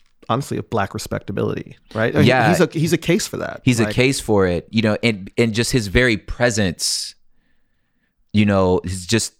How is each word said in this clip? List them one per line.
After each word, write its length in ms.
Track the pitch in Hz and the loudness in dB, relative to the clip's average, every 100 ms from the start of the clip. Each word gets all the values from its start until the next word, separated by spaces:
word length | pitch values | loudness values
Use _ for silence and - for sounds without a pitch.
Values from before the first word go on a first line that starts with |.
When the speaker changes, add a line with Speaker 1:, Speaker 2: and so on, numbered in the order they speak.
| _ _ - | _ _ -4
Speaker 1:
honestly, 320 | 117 143 - | -4 -4 -8
of 100 | 98 | -4
black 240 | 110 95 | -4 -2
respectability, 800 | 107 - 101 - 104 107 - - - - 110 | -6 -8 -8 -6 -4 -4 -4 -10 -18 -10 -2
right? 180 | 113 | 0
I 60 | - | 4
mean, 80 | - | 4
Speaker 2:
Yeah. 220 | 127 110 | 4 4
Speaker 1:
he's 100 | - | 4
a, 100 | 170 | 2
he's 220 | 160 147 | 0 0
a 60 | 165 | 0
case 260 | - 180 - | 0 -2 -2
for 120 | - | -8
that. 240 | - - | -10 -2
Speaker 2:
He's 160 | - 117 | 0 2
a 60 | 107 | 2
Speaker 1:
Like 100 | 104 | 2
Speaker 2:
case 240 | 127 135 | 0 0
for 260 | - 104 92 | 0 2 2
it, 220 | 85 - | 0 -4
you 140 | 110 | -2
know, 120 | 110 104 | 0 0
and, 300 | 117 104 95 - | 0 -2 -4 -2
and 160 | 117 107 | 0 0
just 160 | 117 | 0
his 160 | 131 101 | -2 0
very 300 | 101 127 107 | 2 2 0
presence, 1000 | - - 123 110 98 78 - - - - _ _ _ _ _ _ _ _ _ _ _ | -4 -2 0 0 -2 -2 -4 -6 -8 -14 _ _ _ _ _ _ _ _ _ _ _
you 140 | 104 104 | 2 4
know, 340 | 98 92 90 | 4 2 2
his 240 | 87 92 87 | -2 -8 -2
just, 260 | 113 - - | -2 -2 -8